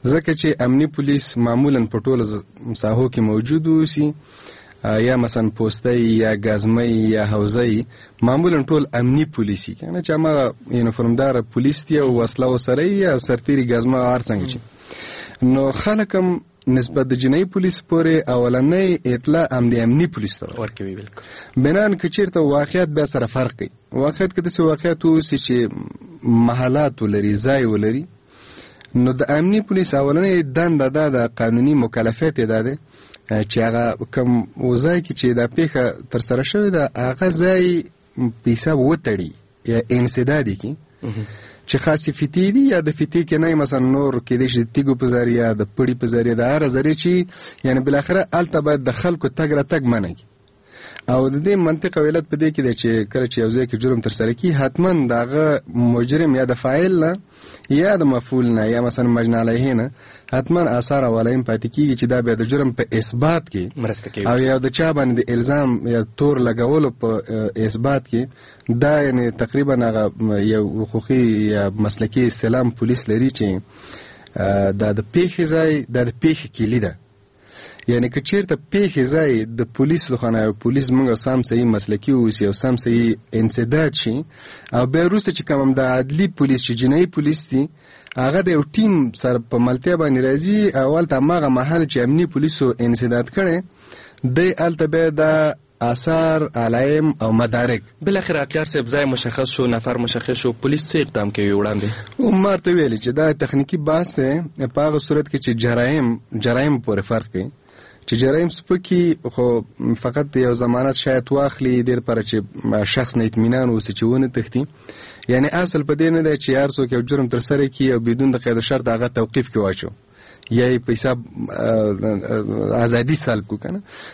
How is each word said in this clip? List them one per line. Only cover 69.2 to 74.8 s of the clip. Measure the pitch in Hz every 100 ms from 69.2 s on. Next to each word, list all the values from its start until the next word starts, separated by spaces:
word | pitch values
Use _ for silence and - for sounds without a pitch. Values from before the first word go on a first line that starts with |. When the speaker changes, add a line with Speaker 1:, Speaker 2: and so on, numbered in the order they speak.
| 120 -
Speaker 1:
تقریباً | 117 139 139 127
هغه | 117 110 104 - 110 104
یو | 104 110 104 101
حقوقي | 107 117 - 131 120 107 107
یا | 104 101
مسلکي | 101 104 - 107 127 123
استعلام | - 113 127 123
پولیس | 113 117 123 -
لري | 107 131
چې، | 127 104 92 - - - - - - - -
اه، | 92 101 98
دا | 101